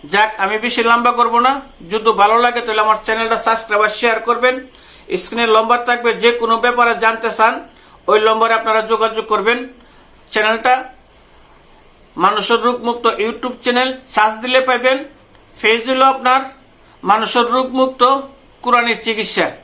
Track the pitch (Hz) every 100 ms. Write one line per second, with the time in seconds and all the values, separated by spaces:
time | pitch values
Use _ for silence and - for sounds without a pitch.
0 | 147 196 214 - 190 214 233 240 226 233
1 | 240 233 240 233 254 277 269 - 165 214
2 | 214 196 202 226 240 240 233 214 214 214
3 | - 220 226 226 233 226 - 208 214 214
4 | 240 220 226 233 254 262 - - - -
5 | - 180 - 226 233 220 226 240 240 240
6 | 233 190 226 233 226 226 240 240 233 226
7 | 226 220 226 - 220 247 - - _ -
8 | - 214 220 220 226 226 220 220 220 220
9 | 220 208 220 214 196 247 254 - - -
10 | _ _ _ 220 214 226 254 254 262 -
11 | _ _ _ _ _ _ _ _ _ _
12 | _ - 185 208 202 233 226 240 226 233
13 | 233 196 214 226 - - 247 240 262 262
14 | - - 214 220 247 262 254 247 254 269
15 | 302 - _ _ _ - 214 226 233 262
16 | 269 262 240 262 269 - _ _ _ _
17 | 185 214 220 226 226 247 254 254 262 -
18 | 247 277 - - _ _ 247 240 233 220
19 | 220 220 202 - 156 -